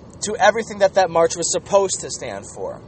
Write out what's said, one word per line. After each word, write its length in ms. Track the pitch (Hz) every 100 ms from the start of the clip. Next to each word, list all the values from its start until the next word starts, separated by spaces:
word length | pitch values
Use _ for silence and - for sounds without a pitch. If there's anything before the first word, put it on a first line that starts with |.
| - -
to 140 | - 214
everything 420 | 190 214 220 202
that 160 | 190
that 160 | 190 180
march 260 | 165 170 175
was 140 | 160
supposed 480 | 175 - 202 196 -
to 100 | 143
stand 340 | - 131 98 110
for. 260 | - 90 60